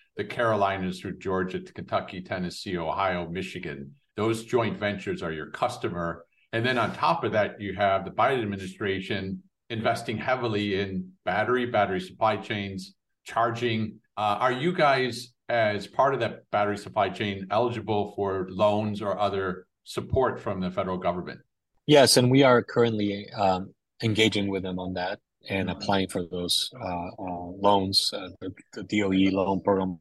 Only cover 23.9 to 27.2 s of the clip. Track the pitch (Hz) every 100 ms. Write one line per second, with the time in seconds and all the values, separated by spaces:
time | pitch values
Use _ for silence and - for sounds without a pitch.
23.9 | - 113 104 110 101 98 95 95 92 92
24.9 | 90 90 104 _ _ - 98 90 - -
25.9 | 98 92 95 87 90 87 - - 120 95
26.9 | 87 87 -